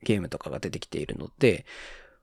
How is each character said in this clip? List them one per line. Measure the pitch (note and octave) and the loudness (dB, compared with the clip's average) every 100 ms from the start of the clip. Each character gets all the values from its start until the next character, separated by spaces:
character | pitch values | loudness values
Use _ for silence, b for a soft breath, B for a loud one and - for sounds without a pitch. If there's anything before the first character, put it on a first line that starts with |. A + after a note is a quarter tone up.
ゲ | - | 0
ー | G#2 | 2
ム | E2+ | 0
と | - | -6
か | - | -6
が | - | -6
出 | F2+ | -4
て | - | -6
き | - | -6
て | - | -6
い | D2+ | -4
る | - | -6
の | D2 - | -10 4
で、 | B2+ D#2+ B B B B B B | 6 6 B B B B B B